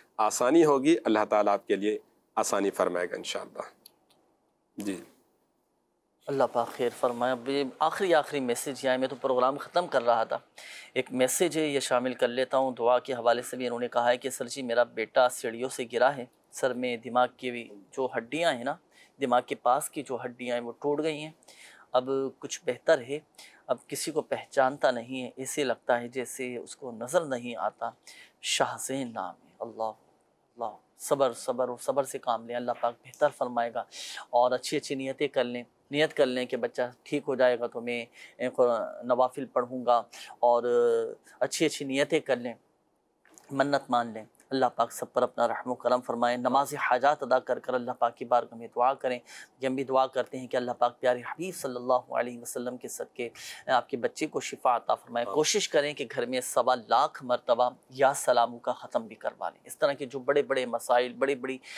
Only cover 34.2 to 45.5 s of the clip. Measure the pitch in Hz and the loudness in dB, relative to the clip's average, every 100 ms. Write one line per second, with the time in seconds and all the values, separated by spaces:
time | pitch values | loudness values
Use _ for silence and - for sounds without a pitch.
34.2 | - 120 123 123 - 151 - 135 135 131 | -2 2 4 2 -2 -6 -4 -6 -6 -4
35.2 | 143 135 123 123 120 _ _ 143 151 - | -2 0 -2 -4 -12 _ _ 0 0 4
36.2 | 131 127 127 123 120 - 123 123 - 147 | 2 2 -4 -4 -4 -2 -4 -6 -6 -4
37.2 | 143 127 127 120 120 120 117 120 117 - | -2 4 4 4 -2 -6 -6 -6 -6 -14
38.2 | - - 127 127 123 98 92 - 123 123 | -20 -6 -6 4 4 4 -2 -8 -2 2
39.2 | 127 - 127 - 123 131 120 120 113 - | 2 0 -2 -2 -2 -2 2 2 2 -12
40.2 | - - 120 120 120 120 120 117 113 - | -18 0 4 4 4 4 4 2 -2 -8
41.2 | _ - 127 - 156 - 139 135 143 165 | _ -4 -2 0 0 0 -4 0 2 2
42.2 | - 123 120 113 _ _ _ _ _ _ | 2 -2 -2 -10 _ _ _ _ _ _
43.2 | _ - _ 139 143 139 135 120 117 110 | _ -20 _ -2 0 0 0 0 0 -8
44.2 | 107 _ _ 135 127 - 117 - 120 - | -16 _ _ 0 0 2 -2 -2 -4 0
45.2 | 123 - 117 | 0 2 0